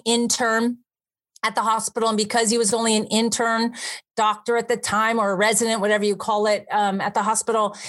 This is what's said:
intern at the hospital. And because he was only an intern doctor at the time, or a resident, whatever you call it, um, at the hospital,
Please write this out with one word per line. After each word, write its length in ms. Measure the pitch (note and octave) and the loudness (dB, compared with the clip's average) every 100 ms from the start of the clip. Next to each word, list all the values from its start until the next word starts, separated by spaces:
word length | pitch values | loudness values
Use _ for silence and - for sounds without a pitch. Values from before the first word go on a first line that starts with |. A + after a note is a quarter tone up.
| A3 | 0
intern 720 | A#3+ A#3 - A#3 A3+ A#3+ A#3+ _ _ _ _ _ _ A3 | 0 0 0 0 0 0 -4 _ _ _ _ _ _ -4
at 80 | |
the 80 | A3+ | -2
hospital. 460 | G#3+ G#3 G3+ A#3 A3+ | 0 0 -2 -2 0
And 100 | G#3+ | 0
because 320 | G#3 A#3 A3+ | 0 0 2
he 80 | A#3 | 2
was 160 | A3 | 2
only 220 | A#3 A3+ G#3+ | 0 2 2
an 100 | - | 2
intern 680 | G#3+ A3+ A3+ A#3 A3+ A#3 A#3+ - - - - | 0 0 0 0 0 -2 -4 -10 -12 -10 -2
doctor 400 | G#3+ G#3 - A#3 | 0 0 -2 -2
at 120 | A#3 | 0
the 80 | A3+ | -4
time, 420 | - G#3 A3 A#3 | -2 0 2 2
or 120 | G3+ | 0
a 40 | |
resident, 460 | F#3+ G#3+ G#3+ A#3 A3+ | 2 2 2 0 0
whatever 240 | G#3 G#3+ | 2 2
you 120 | G#3 G3+ | 2 -2
call 300 | - G#3 G#3+ | -2 0 2
it, 200 | G#3 - | 0 0
um, 280 | G#3+ G3+ G3 | 0 0 0
at 140 | - | -2
the 80 | A3+ | -2
hospital, 540 | G#3 G#3+ - A3 G#3 - | 0 -2 0 0 0 -4